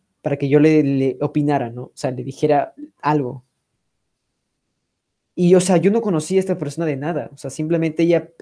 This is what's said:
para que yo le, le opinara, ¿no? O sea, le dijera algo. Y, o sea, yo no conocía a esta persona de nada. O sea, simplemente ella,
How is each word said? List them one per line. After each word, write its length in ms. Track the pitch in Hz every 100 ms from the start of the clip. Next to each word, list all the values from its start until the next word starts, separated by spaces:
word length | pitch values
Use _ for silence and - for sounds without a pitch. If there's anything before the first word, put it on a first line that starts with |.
| _ _
para 160 | 139 143
que 120 | 139
yo 100 | 147
le, 240 | 156 156
le 340 | 139 135 135 127
opinara, 480 | 147 151 147 139 117
¿no? 140 | 120
O 80 | 131 -
sea, 160 | 135
le 120 | 127
dijera 500 | 131 - 151 143 135 - - _
algo. 420 | 147 151 123 135 - _ _ _ _ _ _ _ _ _ _ _ _ _ _ _ _ _ _ -
Y, 200 | 175 185
o 60 |
sea, 160 | 185 170
yo 120 | 190
no 100 | 226
conocía 360 | 208 160 156 190
a 40 |
esta 160 | 185 151
persona 280 | 143 156 165
de 120 | 135
nada. 320 | 151 156 110
O 40 | -
sea, 120 | 135
simplemente 540 | - 156 165 160 156
ella, 260 | 170 165 - -